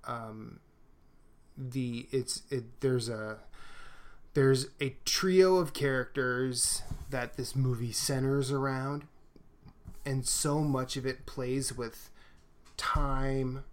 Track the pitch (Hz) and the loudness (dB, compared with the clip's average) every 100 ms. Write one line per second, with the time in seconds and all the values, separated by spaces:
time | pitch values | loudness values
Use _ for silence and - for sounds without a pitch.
0 | - 120 113 110 110 - - _ - - | -8 -8 -8 -12 -14 -16 -20 _ -20 -20
1 | - - - - - - 131 127 123 117 | -20 -20 -20 -20 -20 -10 -6 -2 -2 -4
2 | 131 135 123 - - 127 117 - 135 127 | -2 -2 -2 -8 -4 -6 -6 -2 2 2
3 | 113 110 110 110 - - - - - - | 0 -4 -6 -8 -12 -14 -12 -12 -12 -14
4 | - - - - 135 131 135 - 139 131 | -14 -16 -2 4 6 6 2 -2 -4 -2
5 | - - 190 185 185 185 160 - 143 131 | -2 2 6 8 8 8 2 0 2 2
6 | 123 - 127 123 131 123 - - - - | 0 -2 0 2 0 2 0 0 -4 -8
7 | - 131 123 - 123 135 131 120 120 107 | -4 -4 -4 -4 -4 0 2 2 -2 -2
8 | - 135 135 139 131 139 139 131 135 143 | 0 2 2 2 2 0 0 0 -2 -6
9 | - - - - - - - - - - | -10 -20 -20 -20 -20 -20 -20 -18 -14 -10
10 | 143 135 127 - 151 147 147 131 127 139 | -4 -2 0 0 2 2 2 2 0 -4
11 | 127 - - - 127 131 131 117 117 - | -4 -4 -8 -6 -2 0 -2 -4 -8 -10
12 | - - - - - - - - - 147 | -18 -20 -20 -20 -20 -20 -20 -6 0 2
13 | 139 135 135 135 131 131 - | 2 2 2 2 0 -4 -10